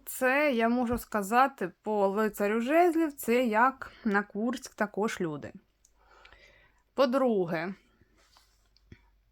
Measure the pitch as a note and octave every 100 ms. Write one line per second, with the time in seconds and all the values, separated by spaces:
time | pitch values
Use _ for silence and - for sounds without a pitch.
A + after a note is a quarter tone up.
0 | - - B3+ C#4 D4+ A#3 A3+ A#3+ A#3 A#3
1 | - G#3+ F#3+ A#3+ C4+ C4+ F3+ - G#3 G#3+
2 | G3 G3 A3 G#3+ G3+ A3+ A#3+ D#4+ F4+ D#4+
3 | E4 - - A#3+ B3 G#3 B3+ C4 - -
4 | A3+ G3+ G3+ G3 A#3 C4 - - G3+ -
5 | A3 - E3+ D3 - - _ _ _ _
6 | _ - - - - _ _ _ _ -
7 | B3+ B3 B3+ G#3 E3+ E3 F3 F#3+ _ _
8 | _ _ _ _ _ _ _ _ _ -
9 | _ _ _